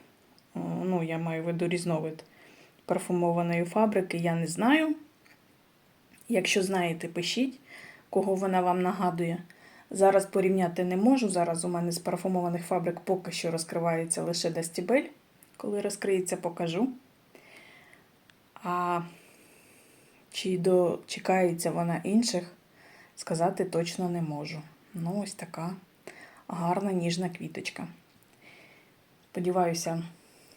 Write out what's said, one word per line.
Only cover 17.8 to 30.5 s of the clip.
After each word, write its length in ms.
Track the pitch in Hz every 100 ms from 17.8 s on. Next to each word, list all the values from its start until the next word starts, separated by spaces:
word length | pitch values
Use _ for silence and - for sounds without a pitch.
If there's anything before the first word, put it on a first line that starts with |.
| - - _ _ _ - _ -
А 380 | 180 175 175 175 170 - - - - - - - - - - - _
чи 260 | - 190 180
дочекається 1120 | 185 180 175 - - - - 185 180 170 165
вона 300 | 160 170 170
інших, 480 | 170 214 233 175 170 - _ _ - - - -
сказати 500 | - 165 170 - 180
точно 440 | 165 170 - 180
не 120 | 175
можу. 400 | 156 147 156 156 151 - _
Ну, 280 | 175 165 202
ось 100 | 190
така 420 | - 175 - 170 185 - _ - - - - -
гарна, 440 | 170 170 180 196
ніжна 380 | 185 170 170 180
квіточка. 580 | - 160 - - - 170 - _ _ _ _ - - - - _ _ _ _ _
Сподіваюся, 720 | - 180 185 175 170 165 165 170 - - - -